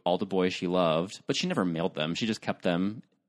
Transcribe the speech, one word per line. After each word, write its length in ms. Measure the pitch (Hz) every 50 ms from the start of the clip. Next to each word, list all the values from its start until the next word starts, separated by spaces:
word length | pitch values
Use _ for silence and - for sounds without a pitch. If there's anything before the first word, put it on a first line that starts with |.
| -
all 140 | 87 90 90
the 80 | 107
boys 260 | 95 95 95 92 92 87
she 120 | - 95
loved, 540 | 87 90 90 90 82 78 80 87 107 - - -
but 100 | - -
she 100 | - -
never 180 | 180 180 - 95
mailed 300 | 90 82 80 82 82 -
them. 200 | 76 78 80 85
She 120 | - 120
just 140 | 110 107 -
kept 220 | - 101 95 - -
them 400 | 95 87 87 95 101 107 127 - _ _ _ _